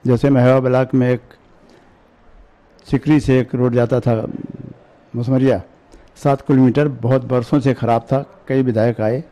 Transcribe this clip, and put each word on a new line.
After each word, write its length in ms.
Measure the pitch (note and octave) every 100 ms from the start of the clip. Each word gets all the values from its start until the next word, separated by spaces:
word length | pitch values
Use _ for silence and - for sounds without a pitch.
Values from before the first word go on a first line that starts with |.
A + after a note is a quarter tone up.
| B2+
जैसे 240 | A#2+ C#3
महेवा 300 | C3+ B2 C3
ब्लॉक 340 | B2+ B2+ C3
में 160 | C3+ B2
एक 100 | B2 - - _ _ _ _ _ _ _ _ - - - _ _ _ -
सिकरी 300 | C3+ D3 D3+
से 200 | - C3
एक 140 | B2
रोड 200 | B2 B2
जाता 260 | A#2+ A#2+ B2+
था 260 | A#2+ A2+ - - - - - - _ _ _ A#2+
मुसमरिया, 460 | A#2+ C3 C3 G2+ - _ _ - - -
सात 240 | C#3+ C#3
किलोमीटर, 480 | - C3+ B2+ B2 D3
बहुत 360 | A#2+ A#2 C3
बरसों 360 | A#2+ B2+ A#2 D3
से 140 | C3
ख़राब 280 | A#2+ A#2 A2+
था, 400 | - C3+ C#3 - -
कई 140 | C3+
विधायक 380 | B2+ A2 A#2 A2+
आए 240 | G#2+ B2+ E3